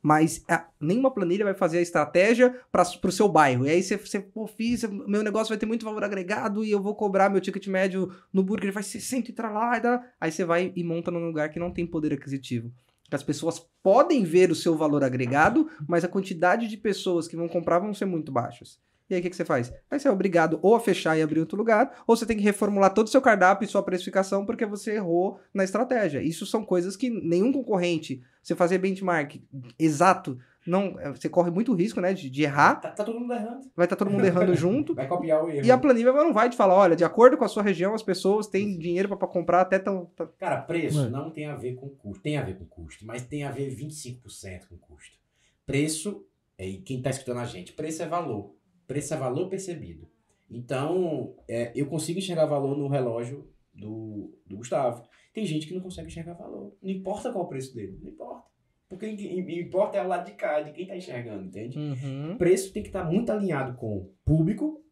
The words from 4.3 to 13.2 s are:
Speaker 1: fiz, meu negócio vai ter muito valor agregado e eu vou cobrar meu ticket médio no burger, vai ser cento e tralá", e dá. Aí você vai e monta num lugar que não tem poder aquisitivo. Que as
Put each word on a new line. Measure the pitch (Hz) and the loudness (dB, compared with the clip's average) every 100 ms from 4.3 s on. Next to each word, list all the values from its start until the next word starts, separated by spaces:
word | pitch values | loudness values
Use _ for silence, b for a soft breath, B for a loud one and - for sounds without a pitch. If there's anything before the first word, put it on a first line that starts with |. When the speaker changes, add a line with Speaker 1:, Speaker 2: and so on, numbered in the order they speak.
| 220 220 | -10 -12
Speaker 1:
fiz, | - 226 233 | -6 -4 -2
meu | 220 196 202 202 | -4 -6 -2 -2
negócio | 214 208 214 | 0 -2 -2
vai | 214 | -2
ter | 214 | -2
muito | 226 220 | -4 -4
valor | 214 | -4
agregado | 202 196 175 214 233 202 214 | -4 -4 -4 -4 -2 -2 0
e | |
eu | 202 | 0
vou | 196 208 | 0 -2
cobrar | 208 190 196 | 0 4 4
meu | 196 | 4
ticket | 190 190 196 | 0 -6 -2
médio | 190 190 190 185 B B | 0 0 0 -4 B B
no | 190 | 0
burger, | 190 214 196 | 0 -2 -2
vai | 196 | -4
ser | 202 208 | -8 -10
cento | - 262 - | -4 -4 -4
e | |
tralá", | - 233 208 240 233 | -8 -6 -2 0 2
e | |
dá. | 240 247 247 _ | 2 0 -4 _
Aí | 165 | -4
você | 160 | -2
vai | 165 170 185 185 | 2 2 2 -2
e | |
monta | 170 165 175 | -2 -2 -2
num | 170 | -4
lugar | 170 156 151 | -4 -2 -4
que | 165 | -4
não | 175 | -6
tem | 175 170 | -4 -4
poder | 165 151 | -2 -2
aquisitivo. | 139 135 135 123 120 117 - _ _ _ | -4 -4 -8 -4 -6 -6 -16 _ _ _
Que | |
as | 139 | -6